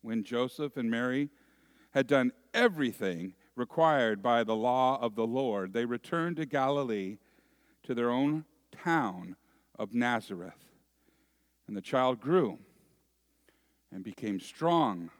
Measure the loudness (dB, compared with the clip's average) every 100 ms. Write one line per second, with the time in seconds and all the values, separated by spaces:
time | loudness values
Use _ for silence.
0 | -4 -6 -4 -4 -4 -4 -8 -4 -2 -2
1 | 0 -2 -4 _ _ _ _ _ _ 0
2 | 4 4 2 -2 _ 2 2 2 -4 -2
3 | -4 -4 -8 -12 _ -10 -6 2 4 6
4 | 2 2 2 2 2 0 0 2 2 2
5 | -2 0 -2 0 0 -2 -2 -2 -2 -4
6 | -2 -2 -2 -2 -2 0 2 0 0 -2
7 | -4 -8 _ _ _ _ _ _ -6 -2
8 | 0 2 2 0 -6 _ _ -6 0 2
9 | 2 -4 -12 -16 _ _ _ -10 -4 0
10 | 2 0 -4 -10 -10 -16 -20 _ _ _
11 | _ _ _ _ _ _ -10 -10 -2 0
12 | 2 0 2 2 2 -4 -18 _ _ _
13 | _ _ _ _ _ _ _ _ _ -12
14 | -12 -8 -4 -4 -6 -2 2 4 4 0
15 | -8 _